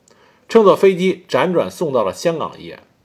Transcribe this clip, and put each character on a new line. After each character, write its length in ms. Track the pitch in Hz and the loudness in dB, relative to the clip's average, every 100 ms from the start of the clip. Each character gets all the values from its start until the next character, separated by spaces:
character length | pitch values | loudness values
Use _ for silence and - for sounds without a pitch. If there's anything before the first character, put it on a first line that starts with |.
| _ _ _ _ - | _ _ _ _ 0
乘 160 | 226 | 4
坐 100 | 202 | 4
飞 220 | 151 196 175 | 4 2 0
机 280 | 190 180 - | -2 -4 -4
辗 240 | 127 165 | -2 0
转 180 | 170 95 | -2 -4
送 220 | - 165 | -4 -4
到 100 | 127 | -2
了 100 | 98 | -2
香 240 | 87 170 165 | -4 -6 -4
港 240 | 90 71 | -8 -12
医 60 | 85 | -20
院。 160 | - _ _ | -20 _ _